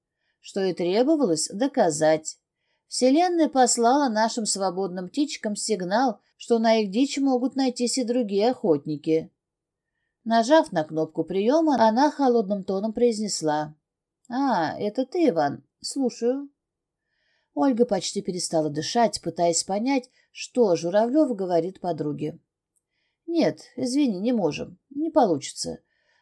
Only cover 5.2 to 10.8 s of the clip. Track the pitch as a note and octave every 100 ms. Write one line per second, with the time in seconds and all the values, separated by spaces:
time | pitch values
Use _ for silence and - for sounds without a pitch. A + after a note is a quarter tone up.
5.2 | D4 - A3 G#3 - G3+ F3+ G3+ C4+ G3+
6.2 | _ _ - A#3 A3+ A3+ G#3+ G3 C4+ C#4
7.2 | C4+ B3+ B3+ C4+ C4 B3 A#3+ C4 A#3 B3
8.2 | G#3 G3 A3+ B3+ G3 D3 D3 D3 D#3+ D#3+
9.2 | D#3 _ _ _ _ _ _ _ _ _
10.2 | A3+ A3+ A3+ D#4+ D#4 F3